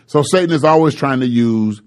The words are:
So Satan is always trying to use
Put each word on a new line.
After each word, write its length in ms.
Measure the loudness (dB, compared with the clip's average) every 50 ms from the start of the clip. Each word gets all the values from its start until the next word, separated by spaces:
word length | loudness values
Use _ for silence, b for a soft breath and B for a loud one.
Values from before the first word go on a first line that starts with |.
| b
So 160 | _ -2 -2
Satan 300 | 0 2 0 0 0 0
is 140 | -2 0 2
always 300 | 2 4 4 2 0 -2
trying 260 | -2 -4 -4 -2 -2
to 60 | -2
use 540 | 0 0 0 0 0 0 0 -2 -2 -4 -8 _